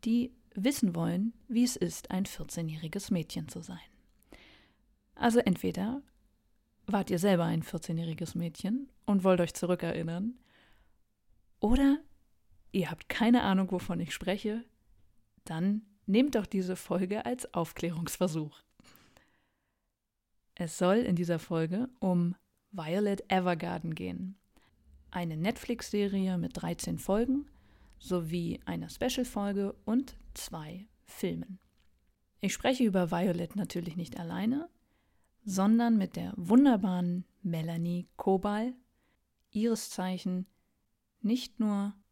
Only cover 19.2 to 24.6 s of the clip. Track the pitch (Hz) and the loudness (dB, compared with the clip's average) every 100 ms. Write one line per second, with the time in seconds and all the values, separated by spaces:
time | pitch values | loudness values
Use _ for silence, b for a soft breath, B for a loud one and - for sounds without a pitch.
19.2 | b b b b b b _ _ _ _ | b b b b b b _ _ _ _
20.2 | _ _ _ - 170 - 180 208 247 175 | _ _ _ -8 -8 0 4 4 4 0
21.2 | 170 165 - 165 160 185 254 - 190 180 | 0 -2 0 -2 0 -2 -4 -2 0 2
22.2 | 175 180 _ _ _ 196 156 185 208 196 | 2 -2 _ _ _ -10 -4 0 0 -2
23.2 | - 190 180 170 170 180 165 156 180 180 | 0 0 2 -2 -2 -4 -6 -6 -6 -6
24.2 | 185 196 _ b | -10 -12 _ b